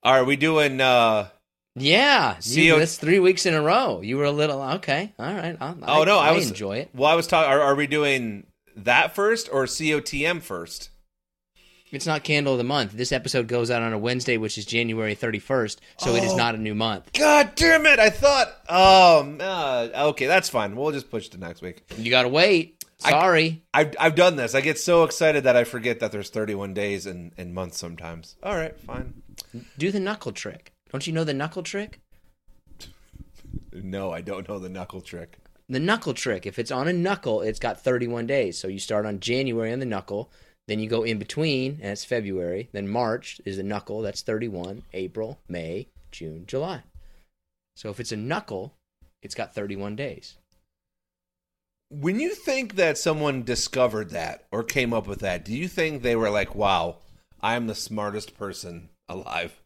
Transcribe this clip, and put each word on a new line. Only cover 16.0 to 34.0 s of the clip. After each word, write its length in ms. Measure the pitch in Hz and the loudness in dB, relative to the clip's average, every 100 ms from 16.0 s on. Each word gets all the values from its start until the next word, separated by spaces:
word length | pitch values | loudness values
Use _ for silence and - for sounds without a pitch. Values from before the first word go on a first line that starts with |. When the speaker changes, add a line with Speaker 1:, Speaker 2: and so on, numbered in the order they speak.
| - 117 | 0 0
Speaker 2:
it 80 | |
is 80 | - | 2
Speaker 1:
Oh. 40 | - | 2
Speaker 2:
not 200 | 117 110 | 0 0
a 20 | |
new 160 | 110 | -4
month. 380 | 107 113 101 - | -2 -2 -2 -6
Speaker 1:
God 400 | - 302 294 285 | 0 6 6 4
damn 320 | - 330 320 302 | 4 4 6 6
it. 140 | 262 | 8
I 100 | 214 | 6
thought, 380 | 214 277 277 233 - - | 6 4 4 2 -2 0
um, 720 | 175 190 190 180 160 139 151 | 8 10 12 12 10 6 -6
uh, 480 | 190 185 143 127 117 117 151 | -6 -2 0 0 -2 0 0
okay, 180 | 143 131 | 2 4
that's 220 | 185 - | 4 2
fine. 260 | 123 101 | -2 -2
We'll 160 | 107 147 | -2 -4
just 200 | 143 - | -4 -6
push 160 | 113 - | -10 -10
to 100 | 90 | -14
next 240 | 87 82 | -14 -12
week. 220 | 90 87 _ - | -14 -14 _ -8
Speaker 2:
You 140 | 113 | 2
gotta 180 | 127 123 | 2 4
wait. 560 | 143 190 180 165 _ - _ | 4 4 4 0 _ -20 _
Speaker 1:
I, 60 | - | 2
Speaker 2:
Sorry. 520 | 147 185 165 160 160 _ | 4 6 4 2 -2 _
Speaker 1:
I've, 220 | 131 151 - | 2 2 2
I've 140 | 165 156 | 2 6
done 180 | 180 | 4
this. 200 | 156 117 | 4 0
I 80 | 127 | 0
get 160 | 143 151 | 0 -2
so 240 | - 170 | 4 4
excited 400 | 160 - 160 147 | 4 4 2 4
that 100 | 131 123 | 6 4
I 60 | |
forget 380 | 117 123 117 117 | 4 -2 -4 -2
that 100 | 110 | -4
there's 180 | 104 98 | -6 -8
thirty-one 460 | 110 107 101 98 | -6 -4 -4 -6
days 320 | 95 101 98 95 | -4 -4 -4 -6
in, 260 | 90 85 85 | -12 -14 -14
in 160 | 87 | -12
months 240 | 90 90 - | -8 -8 -10
sometimes. 560 | 85 82 82 82 82 _ | -12 -12 -14 -14 -18 _
All 140 | 190 190 | -8 -6
right, 200 | 160 - | -6 -10
fine. 420 | - 123 127 - - - - 120 - - | -14 -12 -12 -14 -20 -20 -16 -16 -18 -6
Speaker 2:
Do 140 | 170 | -4
the 80 | 202 | -2
knuckle 320 | 190 214 - | -4 -6 -10
trick. 400 | 101 104 85 - _ _ | -10 -14 -14 -20 _ _
Don't 160 | 135 143 | -10 -6
you 60 | |
know 120 | 160 | -4
the 100 | 160 | -2
knuckle 280 | 135 156 185 | -4 -6 -8
trick? 380 | 175 196 208 - _ _ _ _ _ - _ - - - _ - - - - - - | -10 -10 -10 -14 _ _ _ _ _ -20 _ -20 -20 -20 _ -20 -20 -20 -14 -14 -12
Speaker 1:
No, 380 | - 95 98 | -16 -10 -8